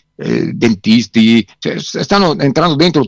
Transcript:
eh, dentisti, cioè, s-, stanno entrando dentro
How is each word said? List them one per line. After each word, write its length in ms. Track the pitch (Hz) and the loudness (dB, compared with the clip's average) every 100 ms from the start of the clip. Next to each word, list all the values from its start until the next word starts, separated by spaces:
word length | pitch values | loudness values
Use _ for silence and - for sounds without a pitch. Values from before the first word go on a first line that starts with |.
| _ - | _ -12
eh, 360 | - 117 - | -4 -2 -4
dentisti, 920 | - 117 101 113 117 110 117 113 113 104 _ | -2 -2 0 2 2 2 2 4 4 0 _
cioè, 180 | - - | -8 -8
s-, 220 | 156 165 | -8 -8
stanno 400 | 175 202 185 135 | -2 0 0 0
entrando 360 | 139 131 170 143 | -2 0 0 0
dentro 300 | 175 151 | 0 0